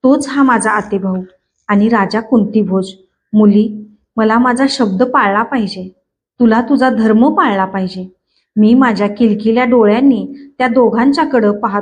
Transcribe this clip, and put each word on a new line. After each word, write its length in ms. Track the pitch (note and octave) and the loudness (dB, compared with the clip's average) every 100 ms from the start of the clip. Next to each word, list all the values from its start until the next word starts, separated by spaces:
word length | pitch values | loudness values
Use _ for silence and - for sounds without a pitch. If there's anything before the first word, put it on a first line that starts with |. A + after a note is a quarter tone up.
तोच 260 | C4 C#4+ C#4 | 0 0 -2
हा 140 | C#4 | 0
माझा 280 | C4+ A3+ A3 | 0 2 0
आतेभाऊ 520 | G#3+ G#3 G3 F#3+ F#3 F#3 _ _ _ - | -4 -4 -6 -4 -6 -8 _ _ _ -2
आणि 220 | G3+ A3 | 0 2
राजा 320 | A3+ G3 A3+ | 0 -2 -4
कुंतीभोज. 680 | A3+ A#3 G3+ A3 F3+ F#3+ F#3 - _ _ _ | -2 0 0 -2 -2 -2 -4 -12 _ _ _
मुली, 520 | G#3+ G#3 G3+ A3+ - - _ _ A#3 | 2 4 4 0 -6 -16 _ _ -4
मला 220 | A3 A3+ | 0 2
माझा 260 | B3 B3 C#4 | 0 0 -2
शब्द 340 | - G#3+ F#3 | -2 -2 -2
पाळला 400 | B3+ - G#3 G3+ | 0 0 0 -2
पाहिजे, 520 | A#3 C4 F#3+ F#3 F#3 _ _ _ _ - | -2 -4 -6 -8 -16 _ _ _ _ -2
तुला 220 | A#3 A3 | 2 2
तुझा 280 | A#3 C4+ B3+ | 0 0 0
धर्म 440 | A3+ A3 A3 C#4 | 0 2 2 2
पाळला 320 | E4+ C#4 G3 F#3+ | 2 0 -2 -4
पाहिजे. 500 | F#3+ F#3 F#3 F#3 _ _ _ _ G#3+ | -4 -6 -8 -14 _ _ _ _ 0
मी 160 | G#3+ | 4
माझ्या 340 | B3+ B3+ G3 G#3 | 4 2 0 -2
किलकिल्या 560 | G#3 A3+ G3+ A3 A3+ | 0 0 0 0 0
डोळ्यांनी 880 | B3 B3 G#3 A3+ C#4 A3 F#3 - - - | 2 4 4 4 2 0 -4 -14 -14 -4
त्या 100 | B3 | -2
दोघांच्याकडं 920 | B3 A3+ A#3 C4+ C#4+ D4+ B3+ G#3 G#3 | 2 2 2 0 0 0 0 0 -2
पाहत 220 | G3 G3+ | -4 -6